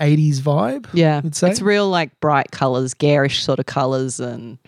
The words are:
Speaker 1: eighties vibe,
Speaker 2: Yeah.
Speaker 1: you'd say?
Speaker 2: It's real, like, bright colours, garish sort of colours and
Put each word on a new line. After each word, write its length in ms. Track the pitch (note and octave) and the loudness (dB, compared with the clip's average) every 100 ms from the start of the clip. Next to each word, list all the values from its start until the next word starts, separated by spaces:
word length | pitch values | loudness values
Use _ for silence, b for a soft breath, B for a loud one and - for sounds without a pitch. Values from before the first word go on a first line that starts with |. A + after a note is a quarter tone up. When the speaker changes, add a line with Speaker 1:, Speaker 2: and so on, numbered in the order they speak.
Speaker 1:
eighties 400 | D3 D3+ D3+ C#3 | 2 4 2 0
vibe, 460 | C#3+ D3 A3 C4+ A3+ | 0 0 0 -4 -4
Speaker 2:
Yeah. 280 | F3 D#3+ D3 | 2 2 2
Speaker 1:
you'd 120 | D3+ D3 | -4 0
say? 140 | F3+ | 0
Speaker 2:
It's 120 | A3+ | 0
real, 260 | G3 G#3 G3+ | 0 2 2
like, 300 | F3 D3+ - | 0 -2 -2
bright 300 | D3+ C#3 - | 0 2 0
colours, 440 | - C3+ B2+ C3 | -2 -2 0 -2
garish 480 | - D3 D3 C#3 - | 0 2 4 2 0
sort 140 | - C3+ | -2 -4
of 80 | C3+ | -4
colours 520 | - C3 C3 C3 B2 | -2 -2 -2 -4 -6
and 380 | B2 A#2 A#2 B2 | -8 -10 -14 -18